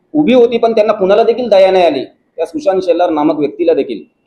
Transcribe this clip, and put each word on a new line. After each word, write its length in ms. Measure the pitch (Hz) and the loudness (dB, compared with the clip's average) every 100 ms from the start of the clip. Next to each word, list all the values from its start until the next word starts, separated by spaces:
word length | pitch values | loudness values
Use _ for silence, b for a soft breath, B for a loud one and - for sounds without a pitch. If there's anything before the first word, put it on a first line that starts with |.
| _ | _
उभी 200 | 302 294 | -2 2
होती, 240 | 254 233 233 | 4 2 2
पण 140 | 226 | 0
त्यांना 220 | 214 214 | 0 0
कुणाला 300 | 208 190 214 | 0 0 2
देखील 260 | 226 233 240 | 2 0 2
दया 220 | 196 190 | 2 4
नाही 140 | 185 170 | 2 0
आली, 200 | 139 110 | -2 -8
त्या 400 | _ _ - 160 | _ _ -10 -8
सुशांत 360 | 156 190 190 | -6 -4 -2
शेलार 280 | 180 165 175 | 0 0 0
नामक 300 | 156 151 156 | 0 -2 -2
व्यक्तीला 340 | 147 - 165 | -4 -2 -2
देखील 300 | 151 131 104 - _ | 0 -2 -8 -14 _